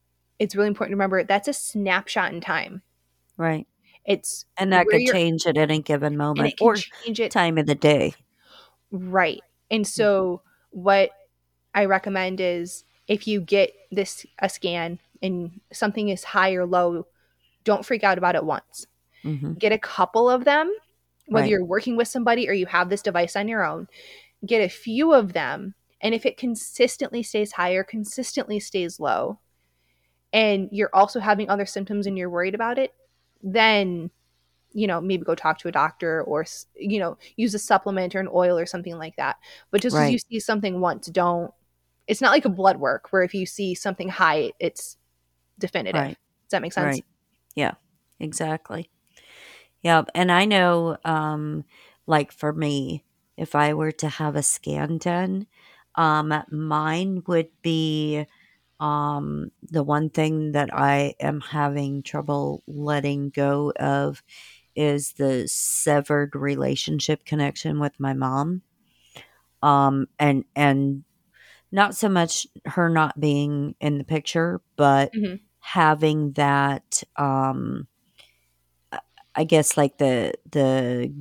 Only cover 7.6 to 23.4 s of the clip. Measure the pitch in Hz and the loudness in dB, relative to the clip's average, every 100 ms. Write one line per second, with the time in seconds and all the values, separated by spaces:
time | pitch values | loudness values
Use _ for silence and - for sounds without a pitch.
7.6 | 147 143 147 143 78 - _ _ _ - | 0 4 4 4 2 -4 _ _ _ -20
8.6 | _ _ _ 190 185 185 170 - - _ | _ _ _ -10 -2 0 0 -2 -12 _
9.6 | - 220 202 - 208 196 185 180 _ _ | -4 -2 -2 2 4 4 2 -2 _ _
10.6 | _ 190 185 196 196 - _ _ _ _ | _ -2 4 4 4 -2 _ _ _ _
11.6 | _ - 196 190 202 190 185 185 180 175 | _ 0 2 2 0 -2 -2 -2 -2 -2
12.6 | 175 - - _ - 202 214 208 165 202 | -6 -12 -20 _ -2 -2 0 -4 2 4
13.6 | 190 - _ 190 190 - - - 196 - | 4 0 _ -4 -4 -6 -18 -4 -4 -2
14.6 | 180 170 170 175 _ _ 196 180 170 180 | -4 -4 -4 -8 _ _ -4 -4 -6 -12
15.6 | - - 208 214 208 190 - 196 190 185 | -20 -4 -2 0 -2 -4 -2 2 2 2
16.6 | 175 180 175 170 - _ _ _ _ _ | 0 2 2 -2 -8 _ _ _ _ _
17.6 | - 202 - 233 202 180 180 170 151 143 | -2 0 0 0 2 2 2 2 0 -4
18.6 | - - - _ _ _ 147 147 143 160 | -8 -18 -20 _ _ _ -6 -4 -6 -2
19.6 | 214 220 - - 180 226 240 254 269 294 | 0 0 -2 -2 0 4 4 4 4 2
20.6 | 330 440 - _ _ _ - 220 - 196 | 2 -4 -10 _ _ _ -2 0 2 2
21.6 | 175 202 254 233 233 254 233 240 226 190 | 0 -2 0 0 -2 0 2 2 2 -2
22.6 | 185 175 180 202 202 175 170 196 | 0 0 2 0 0 0 0 -2